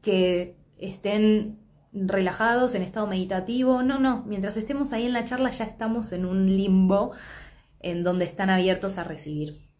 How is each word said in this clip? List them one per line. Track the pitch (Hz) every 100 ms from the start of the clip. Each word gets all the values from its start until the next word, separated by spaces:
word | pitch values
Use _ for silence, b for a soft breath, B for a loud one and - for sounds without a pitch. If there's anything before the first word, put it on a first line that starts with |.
que | - 190 180 180 180 - _ -
estén | 190 190 202 208 214 214 214 - _ _ _
relajados | 202 190 196 185 175 226 240 254
en | 214
estado | 185 220 208
meditativo, | 185 185 190 185 247 254 254
no, | 254 269
no, | 262 226 214
mientras | 202 196 214
estemos | 214 277 277
ahí | 226 240
en |
la | 240
charla | 226 254 254
ya | -
estamos | 220 - 226 233 220
en | 180 180
un | 190 190
limbo | 190 196 185 185 196 247 B B B B B B _
en | 175 175
donde | 175 180 170
están | - 190
abiertos | 185 185 185 196 190
a |
recibir. | 170 151 151 151 151 151 -